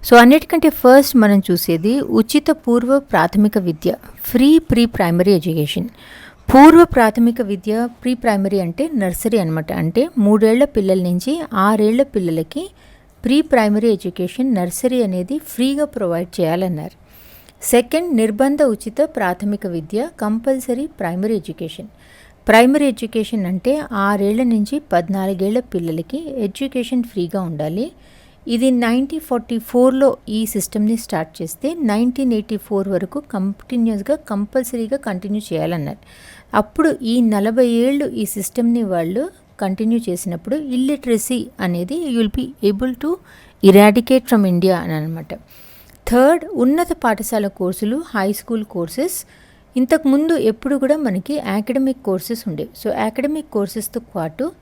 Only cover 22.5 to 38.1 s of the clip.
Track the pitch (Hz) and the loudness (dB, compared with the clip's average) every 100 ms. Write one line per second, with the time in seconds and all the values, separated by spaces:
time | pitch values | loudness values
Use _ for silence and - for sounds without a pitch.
22.5 | 220 254 294 285 220 220 226 208 226 180 | 6 6 4 0 -2 -6 -4 -4 -4 -4
23.5 | 185 247 294 294 214 196 202 202 220 254 | -2 -2 -2 -4 -2 0 0 0 0 0
24.5 | 220 208 294 - 175 170 190 190 185 196 | 0 -2 -6 -2 -2 -2 -4 -4 -2 -2
25.5 | 233 247 185 170 160 165 277 320 269 202 | -2 -4 -6 -4 -6 -8 -10 -8 -6 -6
26.5 | - 269 254 240 254 233 196 175 196 175 | -6 -6 -6 -4 -4 -4 -6 -4 -4 -6
27.5 | 151 156 180 302 - - - - _ - | -6 -6 -4 -8 -10 -20 -20 -20 _ -6
28.5 | 233 262 247 233 240 277 320 - 240 233 | 0 2 2 0 0 -2 -6 -4 -6 -4
29.5 | 233 226 247 254 262 269 - - 214 220 | -8 -2 2 4 4 2 0 -6 -4 -4
30.5 | 208 - 214 214 226 - 165 160 - 165 | -4 -4 -2 0 -2 -4 -6 -6 -10 -12
31.5 | - 277 339 247 208 247 247 262 220 208 | -6 -6 -2 -2 0 0 0 -2 -2 -4
32.5 | 208 - 202 196 185 185 285 294 202 190 | -10 -4 -4 -2 -4 -4 -8 -8 -4 -4
33.5 | 202 - 247 226 208 196 302 - 202 208 | -6 -6 -2 0 -2 -4 -4 -4 -6 -2
34.5 | 262 247 240 220 269 220 185 196 208 208 | -4 -4 -6 -6 -6 -6 -8 -6 -8 -4
35.5 | 165 160 170 143 - - - - - _ | -4 -4 -4 -6 -10 -18 -20 -20 -20 _
36.5 | 202 214 - 320 - 226 247 226 208 208 | -4 -2 0 0 0 -2 0 2 0 0
37.5 | 226 247 233 247 285 294 | 2 2 2 0 0 -4